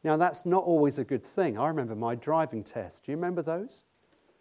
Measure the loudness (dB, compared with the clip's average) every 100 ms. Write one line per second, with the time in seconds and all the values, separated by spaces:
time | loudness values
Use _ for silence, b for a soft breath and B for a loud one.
0 | 2 4 2 2 2 2 4 4 4 2
1 | -2 -4 -4 0 0 0 -2 -2 -4 -4
2 | -4 -4 0 0 0 -4 -8 -10 -10 -12
3 | -8 -4 -4 -4 -4 -6 -8 -16 _ _
4 | b b b b